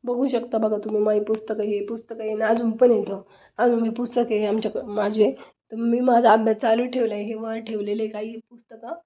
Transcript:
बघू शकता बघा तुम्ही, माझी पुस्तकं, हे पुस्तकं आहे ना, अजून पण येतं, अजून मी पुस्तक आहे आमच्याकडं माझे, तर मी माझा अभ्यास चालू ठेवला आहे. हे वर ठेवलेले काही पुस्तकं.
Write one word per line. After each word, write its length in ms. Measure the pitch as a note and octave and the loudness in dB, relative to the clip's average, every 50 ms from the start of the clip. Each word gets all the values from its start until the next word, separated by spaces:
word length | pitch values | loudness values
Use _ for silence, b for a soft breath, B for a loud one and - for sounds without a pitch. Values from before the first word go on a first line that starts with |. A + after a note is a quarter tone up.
| - | -4
बघू 220 | A#3+ B3 A#3+ C4+ C4 | -4 0 0 0 0
शकता 300 | A#3+ A3+ A#3 - - A3 | 0 -2 -2 -2 -2 0
बघा 180 | A3 G#3+ G#3+ G#3 G#3 | 0 0 0 -2 -2
तुम्ही, 160 | G#3+ G#3+ G#3 | -2 0 0
माझी 180 | G#3+ G#3+ G#3+ G#3 G#3 | 2 2 2 0 0
पुस्तकं, 380 | G#3+ A3 A3 - - A3 G#3+ G#3 | 0 -4 -4 -4 -8 -4 -4 -2
हे 140 | G#3+ G#3 G3+ G3+ | -2 -2 -4 -4
पुस्तकं 360 | - A#3 A3+ - _ A#3 A3+ | -6 -8 -10 -10 _ -12 -8
आहे 120 | A3 G#3+ A3 | -6 -6 -4
ना, 120 | G#3 A3 G#3+ | -2 2 2
अजून 220 | A#3 A#3 A#3+ A3+ A3 | 2 2 0 -2 2
पण 140 | - B3+ B3 | 6 6 6
येतं, 300 | A#3 G#3 G3 G3 G3 F#3+ - b b b b b b - | 6 4 2 -4 -8 -10 -10 b b b b b b 0
अजून 220 | A#3 B3 A#3+ A#3 | 2 2 4 2
मी 80 | A3+ A3+ A3+ | 0 -2 -2
पुस्तक 360 | - B3 A#3+ - - A#3+ A#3+ | -4 -6 -2 0 -2 0 0
आहे 120 | A3 G#3 G#3+ | 0 0 0
आमच्याकडं 480 | G#3 G#3+ A3 - G#3 - G#3+ - A3+ G#3 | 0 0 -2 -2 -4 -6 -6 -8 -6 -4
माझे, 360 | G#3 G3+ G#3 G#3+ A3 G#3 C4 C4+ B B B B _ _ _ | -2 -2 -2 2 4 2 2 2 B B B B _ _ _
तर 40 | A3+ A3+ | -8 -4
मी 220 | A#3 A#3 A#3 B3 | 0 0 2 2
माझा 300 | B3+ B3+ A#3+ A#3 A#3+ A3 | 4 4 4 6 8 6
अभ्यास 240 | G#3 A3+ A3 A3+ G#3+ G#3+ | 6 6 4 0 0 0
चालू 280 | - A3+ A3+ A#3 B3 B3 | 2 2 2 2 0 -2
ठेवला 220 | B3 C4 A#3 A3 G#3 | -2 -2 -2 -2 -2
आहे. 100 | G#3 G#3 | -4 -6
हे 100 | A3 A3 | -6 -8
वर 220 | A3 A3+ A3 A3 A3+ | -8 -8 -8 -8 -8
ठेवलेले 440 | A3 - A3+ G#3 G#3 G#3 G#3 A3 A3 G#3+ | -8 -8 -8 -6 -4 -4 -4 -4 -4 -6
काही 280 | A3 G#3+ G#3+ A3+ A#3 A#3 | -6 -8 -10 -10 -10 -14
पुस्तकं. 580 | _ _ B3 - _ _ A3+ A3+ A#3 A#3+ E4 E4+ _ | _ _ -20 -20 _ _ -20 -18 -12 -12 -12 -14 _